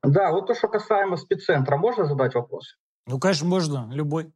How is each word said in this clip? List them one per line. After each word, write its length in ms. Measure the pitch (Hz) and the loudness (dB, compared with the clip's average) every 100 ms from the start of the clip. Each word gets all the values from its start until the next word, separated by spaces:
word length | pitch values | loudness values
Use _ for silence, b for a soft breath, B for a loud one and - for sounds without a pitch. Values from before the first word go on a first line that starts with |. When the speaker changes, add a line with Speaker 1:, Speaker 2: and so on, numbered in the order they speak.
Speaker 1:
Да, 280 | 143 143 190 | 4 4 4
вот 160 | 170 196 | 0 0
то, 80 | 233 | -2
что 120 | - | 0
касаемо 480 | 214 - 208 196 175 | -2 0 2 2 -2
спеццентра, 600 | - 196 - 139 131 147 | -2 -4 0 2 2 2
можно 280 | 202 233 156 | 2 0 -2
задать 280 | 139 127 120 | 0 0 -2
вопрос? 400 | 120 - - _ _ _ - | -6 -10 -14 _ _ _ -8
Speaker 2:
Ну, 120 | 131 | -2
конечно, 280 | 185 175 165 | 0 0 0
можно, 400 | 185 160 139 113 | 0 0 -4 -6
любой. 420 | 135 151 156 160 | -6 -2 -4 -6